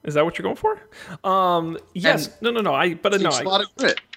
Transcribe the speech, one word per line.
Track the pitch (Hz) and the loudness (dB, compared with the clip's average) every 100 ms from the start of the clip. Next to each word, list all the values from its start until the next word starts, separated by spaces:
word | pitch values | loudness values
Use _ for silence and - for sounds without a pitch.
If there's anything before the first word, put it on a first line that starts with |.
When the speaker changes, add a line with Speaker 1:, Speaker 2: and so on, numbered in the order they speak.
Speaker 1:
Is | - | -2
that | 147 | 0
what | 165 - | 0 0
you're | |
going | 190 - | -6 -2
for? | 427 427 - - - 175 196 | -2 -4 -10 -20 -16 -6 0
Um, | 190 185 175 165 165 - | 2 4 2 -2 -8 -10
yes. | 185 170 160 147 | -2 0 0 -2
Speaker 2:
And | - | -4
Speaker 1:
No, | 233 | -2
no, | 233 | 0
no. | 196 | 0
I, | 139 175 | 2 2
but | 165 202 | 0 0
Speaker 2:
it | 196 | 2
Speaker 1:
no, | 175 | 2
Speaker 2:
takes | 131 | 0
Speaker 1:
I | |
Speaker 2:
a | 156 | 0
lot | 196 | 0
of | 202 - | -2 0
grit. | 233 - _ | 0 0 _